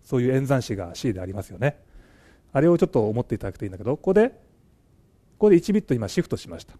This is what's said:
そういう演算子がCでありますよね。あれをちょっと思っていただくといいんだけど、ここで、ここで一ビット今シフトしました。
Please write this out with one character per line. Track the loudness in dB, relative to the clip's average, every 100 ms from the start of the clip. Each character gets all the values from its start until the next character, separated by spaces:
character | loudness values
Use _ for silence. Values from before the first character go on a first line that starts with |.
そ | -2 0
う |
い | 2
う |
演 | 0 2
算 | 0
子 | 0 -8
が | -8
C | -6 -4
で | -4
あ | -6
り |
ま | -8
す | -10
よ | -4
ね。 | -4 -4 _ -20 _ _ _ _ _
あ | 2
れ | 4
を | 4
ち |
ょ | 2
っ |
と | 2 0
思 | -2
っ |
て | -4
い | -6
た | -6
だ |
く | -8
と |
い | -12
い |
ん |
だ | -8
け |
ど、 | -6 -4
こ |
こ | 2
で、 | 2 2
こ | -2 _ _ _ _ _ _ _ _ _ _ 4
こ |
で | 4
一 | 4
ビ | -2
ッ |
ト | 0
今 | -4 -2
シ | -4
フ | -4
ト | -6
し | -8
ま | -16
し |
た。 | -18 -20